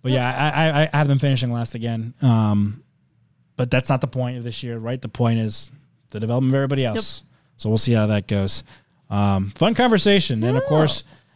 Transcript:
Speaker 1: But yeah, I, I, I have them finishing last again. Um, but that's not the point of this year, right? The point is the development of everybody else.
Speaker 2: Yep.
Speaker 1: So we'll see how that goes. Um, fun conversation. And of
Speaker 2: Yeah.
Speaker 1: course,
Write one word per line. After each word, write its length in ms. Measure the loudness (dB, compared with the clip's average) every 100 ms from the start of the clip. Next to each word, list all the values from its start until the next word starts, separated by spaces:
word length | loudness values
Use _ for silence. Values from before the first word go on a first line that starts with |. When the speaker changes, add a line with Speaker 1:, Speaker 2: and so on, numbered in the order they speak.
Speaker 1:
But 100 | 0
yeah, 400 | 0 0 0 0
I, 300 | 2 2 2
I, 60 | 2
I 40 | 2
have 100 | 2
them 120 | 2
finishing 320 | 2 0 -2
last 240 | -4 -6 -6
again. 380 | -6 -6 -8 0
Um, 640 | 2 4 4 2 0 -4 _ _ _ _ _ _ _ -6
but 160 | -2
that's 180 | 0 0
not 120 | -2
the 60 | -2
point 300 | -4 -6 -6
of 60 |
this 180 | -10 -10
year, 140 | -8 -8
right? 240 | -6 -8
The 60 | -8
point 320 | 0 2 2
is 320 | 0 -4 -12 -16 _ _ _
the 100 | -8
development 340 | -2 0 2
of 20 | 0
everybody 280 | 0 -2 -2
else. 360 | -2 -6 -10
Speaker 2:
Yep. 80 | _ _ _ _
Speaker 1:
So 120 | 0
we'll 80 | 0
see 160 | 2
how 140 | 2 2
that 200 | 0 0
goes. 360 | -2 -2 -4 -6 -20 _ _ _
Um, 420 | -2 0 0 -2
fun 240 | 0 0 2
conversation. 680 | 2 4 4 2 2 -2
And 140 | 0 0
of 60 |
Speaker 2:
Yeah. 60 | 2
Speaker 1:
course, 340 | 2 2 -2 -10 -20 _